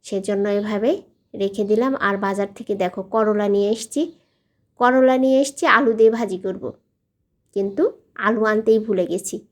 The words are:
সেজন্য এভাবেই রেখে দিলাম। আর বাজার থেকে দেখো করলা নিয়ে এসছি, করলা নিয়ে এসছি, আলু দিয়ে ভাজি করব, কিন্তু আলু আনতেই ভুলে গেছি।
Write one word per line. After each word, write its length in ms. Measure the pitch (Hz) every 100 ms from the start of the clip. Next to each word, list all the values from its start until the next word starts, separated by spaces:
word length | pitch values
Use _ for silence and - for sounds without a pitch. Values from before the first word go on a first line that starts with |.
| -
সেজন্য 400 | 196 196 202 202 202
এভাবেই 380 | 208 208 233 392 - _ _
রেখে 300 | - 196 202 202
দিলাম। 200 | 214 254 269 196
আর 80 | 196 196
বাজার 240 | 196 196 -
থেকে 160 | 214 202
দেখো 180 | 185 196 190
করলা 340 | 226 214 208 202 202
নিয়ে 140 | 202 226
এসছি, 260 | - 277 339 - _ _ _ _ _ _
করলা 360 | 247 262 262 262
নিয়ে 140 | 262 262
এসছি, 200 | 277 - 330 339
আলু 140 | 254 220
দিয়ে 120 | 220 226
ভাজি 220 | 202 185 190
করব, 180 | 180 123 - _ _ _ _ _ _ _ 196
কিন্তু 280 | 196 196 415 - _ - 202
আলু 160 | 226 220
আনতেই 280 | 214 220 220 214
ভুলে 200 | 190 175
গেছি। 240 | 175 - - -